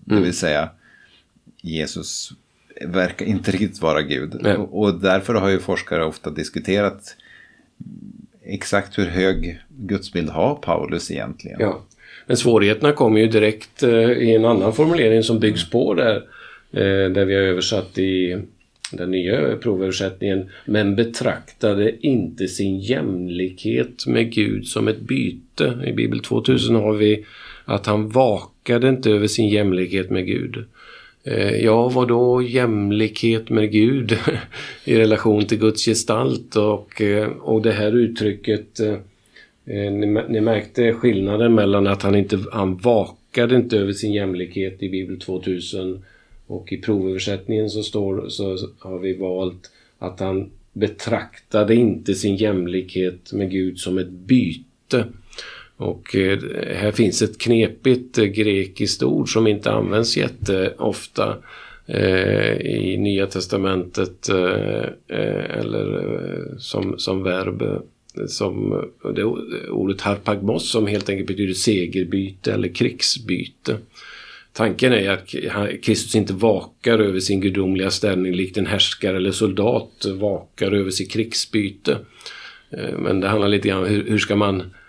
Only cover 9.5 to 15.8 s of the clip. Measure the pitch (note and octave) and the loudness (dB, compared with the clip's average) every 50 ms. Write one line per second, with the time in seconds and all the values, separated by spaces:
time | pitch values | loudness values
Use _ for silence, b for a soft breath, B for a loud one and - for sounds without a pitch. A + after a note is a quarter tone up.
9.5 | E2 - - - - C3 G#2 F#2+ G2+ G2 - - - F2 D#2+ D#2 D#2 D#2 G2 C3+ | -6 -10 -16 -20 -16 -10 -6 -4 -4 -4 -4 -4 -6 -4 -4 -2 0 0 0 0
10.5 | D3 - - - E2 D#2 D2+ - E2+ E2+ - - D#2 C2 G#1+ - - - - - | 0 -2 -2 -2 -2 -2 -2 -4 -4 -6 -6 -6 -6 -6 -6 -8 -10 -12 -14 -10
11.5 | - - A2 G2 - - - _ B B B B B B B B C3 - - B2 | -4 -2 -2 -2 -2 -4 -10 _ B B B B B B B B 0 2 4 6
12.5 | A2+ G#2 G2+ G#2 G#2+ - D3+ D3 D3 - C3 A2 G#2+ G#2+ A2 G#2+ A2 G#2+ G#2+ G#2+ | 6 6 6 4 4 4 2 2 4 4 4 6 6 6 6 6 4 4 4 4
13.5 | G#2+ - - - _ - C3+ A#2+ A#2 A2+ A2+ B2 B2 B2 A#2+ A2+ A2+ A2 A2+ A#2 | 2 -2 -8 -18 _ 0 2 4 6 6 6 4 4 4 4 6 6 6 6 6
14.5 | A2+ F#2+ F#2+ A2 A2+ D3 D#3 E3 F3 D#3+ A#2+ A2 A2+ A2+ A2 - A#2 A2 A2 G#2+ | 4 4 4 2 2 4 2 4 4 4 4 6 6 4 4 2 2 2 4 2
15.5 | - - - - - A#2+ | 2 0 -2 0 0 2